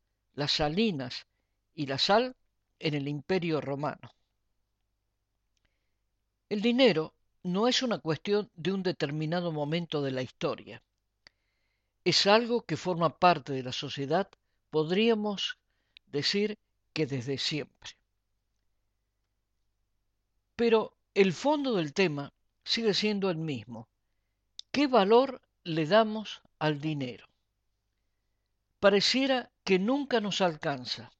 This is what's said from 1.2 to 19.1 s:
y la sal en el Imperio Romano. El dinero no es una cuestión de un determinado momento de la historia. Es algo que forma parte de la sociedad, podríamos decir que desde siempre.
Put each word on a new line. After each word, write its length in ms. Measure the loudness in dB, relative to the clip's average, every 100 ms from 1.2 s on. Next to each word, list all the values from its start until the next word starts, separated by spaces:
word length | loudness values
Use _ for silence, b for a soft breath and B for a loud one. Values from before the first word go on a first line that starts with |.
| -16 _ _ _ _
y 120 | -8 -6
la 120 | -2
sal 380 | 4 4 2 -6 _ _ _ -8
en 160 | -4
el 140 | -2 -4
Imperio 520 | -6 -2 -2 0 -2
Romano. 500 | -4 -6 -6 -8 -16 _ _ _ _ _ _ _ _ _ _ _ _ _ _ _ _ _ _ _ _ _ _ _ -8
El 140 | -2
dinero 520 | 2 6 6 4 -2 _ _ _
no 260 | -4 0 2
es 140 | 2
una 160 | 0 -2
cuestión 520 | -2 -2 0 -2 -2
de 180 | -6 -4
un 100 | -2
determinado 680 | -2 -2 -4 -4 -2 -2 -2
momento 500 | -4 -2 -4 -4 -4
de 80 | -2
la 120 | -4
historia. 600 | -6 -6 -6 -6 -10 -20 _ _ _ _ -20 b b b b b b _
Es 220 | 0 2 4
algo 360 | 4 4 -4
que 140 | -4 -4
forma 420 | -4 0 -2 4
parte 340 | 4 4 -2
de 100 | -6
la 100 | -6
sociedad, 560 | -8 -8 -8 -2 -2 -2 -10 _ _ _
podríamos 880 | -2 0 2 2 2 -2 -4 -6 -8 _ _ _ -20 _
decir 520 | -4 -2 0 -2 -4 _ _ _
que 140 | -4 -4
desde 320 | -4 -4 -4
siempre. 520 | -4 -6 -8 _ -20 -20 _ _ _ _ _ _ _ _ _ _ _